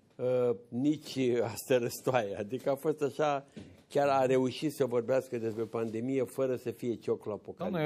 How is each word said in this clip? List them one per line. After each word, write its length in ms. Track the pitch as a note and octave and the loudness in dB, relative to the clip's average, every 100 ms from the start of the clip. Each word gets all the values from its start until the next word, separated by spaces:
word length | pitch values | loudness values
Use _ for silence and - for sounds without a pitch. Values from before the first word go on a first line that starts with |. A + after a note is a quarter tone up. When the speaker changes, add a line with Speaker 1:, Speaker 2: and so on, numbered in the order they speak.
| _ - | _ -4
Speaker 1:
uh, 340 | B2+ B2+ B2 A#2 - | 0 2 2 0 -4
nici 500 | A#2+ C#3+ D3+ - B2+ B2+ A#2+ | 0 0 0 -4 0 2 2
Aster 380 | A2 G#2 - B2+ | 0 -4 2 2
Răstoaie. 560 | A#2 - - B2 G2+ F#2+ | 2 -2 0 0 0 -4
Adică 320 | G#2 B2 - | -6 -4 -2
a 40 | |
fost 280 | C3+ D#3+ D3+ | 0 -2 0
așa, 440 | C#3+ - D3 C#3+ C3+ - - - _ | -2 0 0 0 -4 -18 -18 -20 _
chiar 200 | C#3+ C#3+ | 2 4
a 160 | C3+ C3 | 4 4
reușit 460 | C3 C3 B2 D#3 | 4 2 0 -4
să 120 | C#3 | 0
vorbească 540 | C3 A#2+ A2+ C3 B2+ A#2+ | 0 2 2 0 0 -4
despre 240 | A2 G#2+ | -2 -2
pandemie 600 | A2 A#2 A2+ A2 B2 C3+ | -4 -2 -2 -2 -2 0
fără 320 | A#2+ - C3 B2 | -2 0 0 0
să 140 | A#2+ | -4
fie 240 | - B2 | -4 -4
cioclu 360 | G#2+ - A2+ - | -4 -2 -4 -2
apocalyptic. 360 | G2+ - - F#3 | -8 -8 -6 -4
Speaker 2:
Doamne, 120 | F3+ | 0